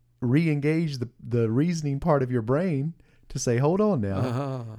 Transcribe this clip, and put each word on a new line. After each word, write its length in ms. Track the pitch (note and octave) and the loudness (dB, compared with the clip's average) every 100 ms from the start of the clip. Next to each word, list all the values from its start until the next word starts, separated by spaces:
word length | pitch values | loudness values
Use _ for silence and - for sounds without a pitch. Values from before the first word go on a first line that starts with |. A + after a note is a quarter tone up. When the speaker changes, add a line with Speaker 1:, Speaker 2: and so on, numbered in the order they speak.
| _ - | _ -6
Speaker 1:
re-engage 800 | A#2+ C#3 E3+ D3 D3 D#3+ E3 C3+ | 0 2 2 0 0 0 -2 -4
the, 100 | A#2+ - B2+ | -8 -10 -4
the 240 | A#2 A2+ | 0 2
reasoning 500 | A#2 E3+ E3 D3+ C#3 | 2 0 0 -2 -2
part 220 | E3+ D3 | 2 2
of 80 | B2+ | 2
your 120 | B2+ | -2
brain 500 | G#2+ C#3 F#3+ C#3 D3+ - _ _ - | 0 0 0 0 -2 -6 _ _ -12
to 80 | C#3 | -4
say, 180 | B2+ A#2+ | 0 2
"Hold 220 | C#3+ F#3+ | 2 2
on 200 | G#3+ D#3 | 2 2
now. 160 | G2+ F#2+ | 0 0
Speaker 2:
Uh-huh. 440 | B2+ B2 C#3 C3 A#2 | -2 -2 -4 -6 -10